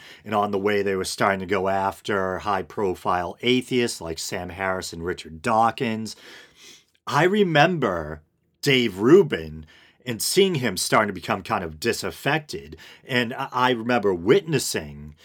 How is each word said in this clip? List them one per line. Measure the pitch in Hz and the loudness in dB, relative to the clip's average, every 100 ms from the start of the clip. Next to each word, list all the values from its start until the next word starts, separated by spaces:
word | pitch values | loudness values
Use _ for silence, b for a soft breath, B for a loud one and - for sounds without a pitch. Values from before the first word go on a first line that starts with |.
| B B | B B
and | B | B
on | 107 104 | 0 2
the | 101 | 0
way | 101 101 | 2 2
they | 98 95 | 0 -2
were | |
starting | 92 - 107 98 | -4 0 0 0
to | 92 | 0
go | 98 95 | -2 0
after | 98 98 - - 101 95 92 | 0 -2 -4 -4 -2 -2 -2
high-profile | 104 98 82 - 101 87 104 90 87 - | -2 -4 -4 -4 -2 -2 -2 -2 -2 -4
atheists | 120 127 117 127 120 - | 0 0 2 0 0 -2
like | 82 82 | -8 -8
Sam | - 98 90 | -6 -8 -8
Harris | 90 95 92 85 | -6 -4 -4 -6
and | 85 85 | -8 -6
Richard | 87 - 80 | -8 -10 -8
Dawkins. | 120 110 117 - 120 110 107 - B B B B B B B B - | 0 2 2 2 -2 -4 -6 -12 B B B B B B B B -2
I | 143 | 2
remember | 175 214 190 151 165 175 120 87 76 78 - _ _ _ | 4 4 4 6 4 4 0 -2 -4 -10 -14 _ _ _
Dave | 139 131 117 92 | 2 2 2 2
Rubin | 113 185 165 90 78 78 78 b b b 127 | 6 8 8 0 -6 -12 -16 b b b -8
and | 110 | -6
seeing | - - 196 165 | 0 2 2 2
him | 127 92 | -2 -2
starting | - 131 104 | 0 2 2
to | |
become | 92 - 104 | -2 -4 -4
kind | - 110 | -2 -4
of | 85 78 | -4 -4
disaffected, | 117 107 98 - 139 160 151 - 104 80 B B | -2 -2 -4 -6 -2 -2 -4 -12 -14 -18 B B
and | B 127 117 | B -2 -2
I, | 127 135 | -4 -6
I | 127 127 | 0 2
remember | 120 113 123 101 | 2 0 0 2
witnessing | 90 90 185 160 139 - 107 78 73 73 76 | 0 4 2 2 -2 -2 -4 -8 -12 -16 -18